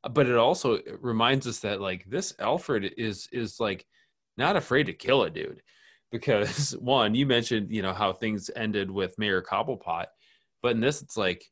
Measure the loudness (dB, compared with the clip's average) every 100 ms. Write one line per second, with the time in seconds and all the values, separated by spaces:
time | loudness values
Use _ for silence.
0 | 0 2 4 6 4 4 2 0 -2 -8
1 | -2 2 4 4 0 -6 -4 -2 -4 -4
2 | -6 -6 -6 -4 0 0 0 -2 -2 -4
3 | -6 -6 -8 -6 -6 -2 -2 -2 -10 _
4 | _ _ _ -2 0 0 2 2 2 -4
5 | 2 2 2 -2 -10 -10 _ _ _ _
6 | _ -6 2 2 2 -2 -4 -4 0 2
7 | 4 2 4 2 2 -2 0 -2 -2 0
8 | 0 0 -4 -4 -6 -6 -2 -2 -2 -2
9 | -4 -2 0 0 0 -2 -2 -6 -6 -6
10 | -6 _ _ _ _ _ 0 2 2 0
11 | -8 -2 0 -2 -10